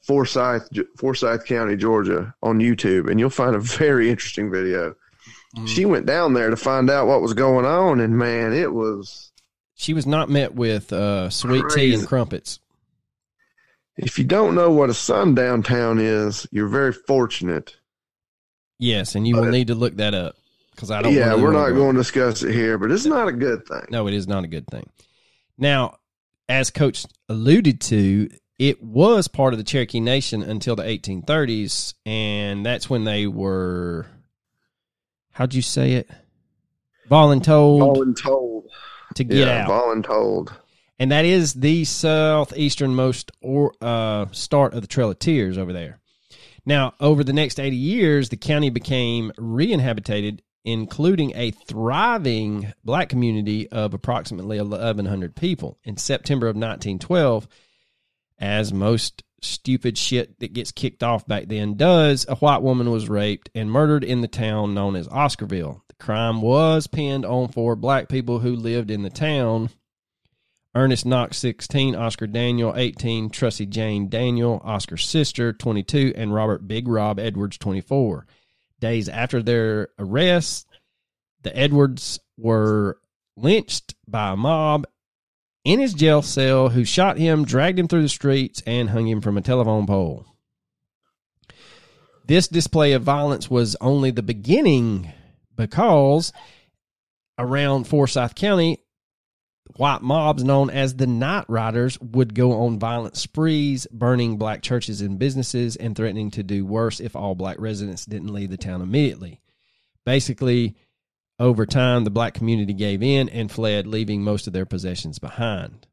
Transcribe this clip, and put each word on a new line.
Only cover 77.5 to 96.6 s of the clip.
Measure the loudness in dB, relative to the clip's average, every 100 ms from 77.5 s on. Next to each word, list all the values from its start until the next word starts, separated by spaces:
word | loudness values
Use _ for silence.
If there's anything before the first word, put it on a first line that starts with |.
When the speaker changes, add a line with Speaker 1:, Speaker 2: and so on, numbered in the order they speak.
| -6
Speaker 2:
twenty-four. | -6 -6 -2 0 0 -2 -10 _ _ _ _ _
Days | -2 -2 -4
after | -4 -2 -2
their | 0 0 2 -2 -4 -8
arrest, | -4 0 2 2 0 -8 -14 _ _ _ _ _ _ _
the | -10 -2
Edwards | 2 4 4 0 -10 -12 _ -6
were | 0 2 4 2 0 -4 _ _ _ -2
lynched | 2 2 0 -10 -10 -20 -8
by | -4 -2
a | 0
mob | 0 2 2 0 -2 _ _ _ _ _ _ _
in | 0 2
his | 2 2
jail | 4 4
cell, | 2 0 2 4 4
who | 2 0
shot | 2 2 2
him, | 2 2
dragged | 2 2 2 2
him | 2
through | 2
the | 2
streets, | 0 0 0 0 -6 -4
and | -2 0
hung | 0 0
him | 0
from | 0 -2
a |
telephone | 0 0 2 2 2
pole. | 0 0 -4 -14 _ _ _ _ _ _ _ _ _ _ _ _ -20 -20 -20 _ _ _ _
This | 2 4 4
display | 0 0 2 4
of | 4
violence | 2 0 0 -2 -2
was | 0 0 0
only | 0 2 0
the | -2
beginning, | -6 -6 2 4 4 4 2 -2 -6 -16 -20 _ _ -6
because | -4 0 4 4 4 2 0 -12 -20 -20